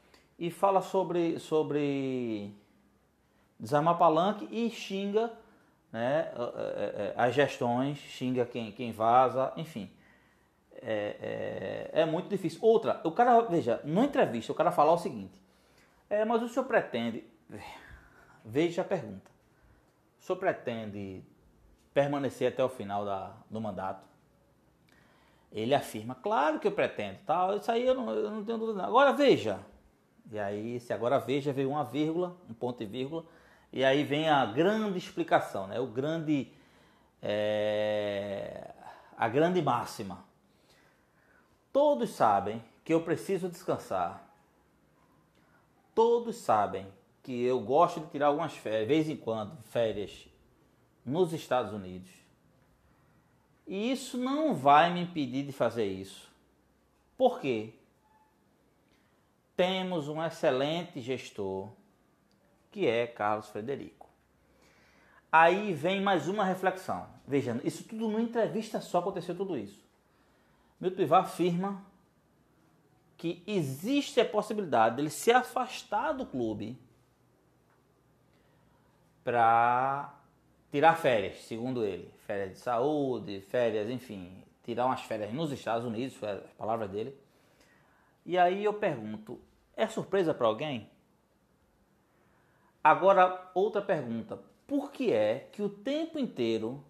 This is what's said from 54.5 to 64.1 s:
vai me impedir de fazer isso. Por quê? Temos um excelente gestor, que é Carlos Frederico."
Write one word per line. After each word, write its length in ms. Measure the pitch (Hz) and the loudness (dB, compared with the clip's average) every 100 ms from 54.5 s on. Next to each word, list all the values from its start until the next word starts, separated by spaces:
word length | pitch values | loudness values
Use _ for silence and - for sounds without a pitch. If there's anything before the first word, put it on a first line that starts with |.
| 170 | 2
vai 380 | 139 143 175 | 6 8 6
me 80 | 175 | 2
impedir 420 | 175 160 131 131 143 | -4 -4 -4 -4 -6
de 60 | |
fazer 340 | 127 120 113 101 | 0 -2 0 -4
isso. 460 | 95 95 - - _ _ _ _ _ _ _ _ - | -4 -10 -16 -20 _ _ _ _ _ _ _ _ 2
Por 240 | 254 247 | 2 2
quê? 320 | 143 113 110 - _ _ _ _ _ _ _ _ _ _ _ _ _ _ _ _ _ - | -2 -2 -4 -14 _ _ _ _ _ _ _ _ _ _ _ _ _ _ _ _ _ -2
Temos 500 | 180 190 185 180 143 | 0 0 -4 -4 -6
um 160 | 151 | -6
excelente 800 | 165 160 160 127 143 170 170 143 | -6 -2 0 2 0 -2 -6 -10
gestor, 680 | 117 123 - - 98 95 101 - _ _ _ _ _ _ _ _ _ | -6 -6 -8 -8 -6 -6 -8 -16 _ _ _ _ _ _ _ _ _
que 160 | 214 160 | -2 0
é 220 | 113 120 | 2 0
Carlos 400 | - 104 107 107 | -2 -2 -2 -4
Frederico." 580 | 107 113 135 82 - - | -10 -8 -8 -10 -18 -20